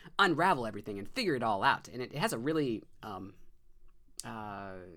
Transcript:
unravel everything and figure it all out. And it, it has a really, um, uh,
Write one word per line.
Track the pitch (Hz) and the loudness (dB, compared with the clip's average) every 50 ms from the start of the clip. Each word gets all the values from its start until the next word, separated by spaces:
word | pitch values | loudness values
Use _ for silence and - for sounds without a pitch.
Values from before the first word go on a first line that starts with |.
| - - - - | -20 -8 2 4
unravel | 196 185 165 139 170 190 180 131 120 | 6 6 6 6 6 4 4 4 0
everything | 110 101 104 104 - 104 98 | -4 -6 -6 -8 -6 -6 -6
and | 101 - | -6 -6
figure | - 262 247 185 147 | -2 -2 0 2 2
it | 123 117 | 2 2
all | 113 104 98 107 | 2 2 4 6
out. | 135 120 - - - | 4 4 4 0 -8
And | 98 120 | -10 -8
it, | 127 - - | -8 -6 -4
it | 143 | -2
has | 185 226 165 | 0 0 0
a | 117 | 0
really, | 117 147 165 160 147 127 113 101 - - - - - | 0 0 2 2 2 2 0 -2 -4 -10 -18 -14 -12
um, | 110 101 92 95 95 98 - - - - - - - - - - - - - - - - - - | -10 -8 -8 -10 -12 -14 -16 -18 -18 -18 -20 -20 -20 -20 -20 -20 -20 -20 -20 -20 -20 -14 -12 -10
uh, | 120 113 113 107 104 101 98 98 98 95 92 90 92 85 | -10 -8 -8 -8 -8 -8 -8 -8 -8 -10 -10 -12 -14 -16